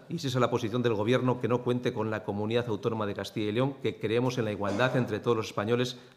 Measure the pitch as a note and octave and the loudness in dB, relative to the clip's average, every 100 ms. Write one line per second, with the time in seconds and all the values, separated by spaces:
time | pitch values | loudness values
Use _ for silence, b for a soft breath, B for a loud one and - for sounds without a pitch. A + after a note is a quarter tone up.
0 | - E3+ C#3 B2+ A#2+ A#2+ A2 B2 A#2+ G#2 | -10 -6 -2 2 2 2 0 0 0 2
1 | G#2+ B2 B2+ B2 A#2 B2 B2 B2 B2 A2 | 2 2 2 0 0 0 0 0 0 -2
2 | A2 G#2+ G#2+ G2+ G#2+ A#2+ A#2 G2+ A#2 A2 | -2 -2 -4 -4 0 0 0 -2 -2 -2
3 | G#2 G2 F#2+ - G#2 G#2+ C3+ C3+ A2+ - | -2 -4 -6 -4 -2 2 0 0 -4 -4
4 | G#2+ A2+ B2+ B2+ G#2+ G2 G2+ G2 B2+ C3 | 0 2 2 0 -2 -2 -2 2 2 2
5 | A2 G#2 A#2+ A2+ G#2 - G#2 A#2+ B2 - | 0 0 2 0 0 -4 0 2 0 -4
6 | B | B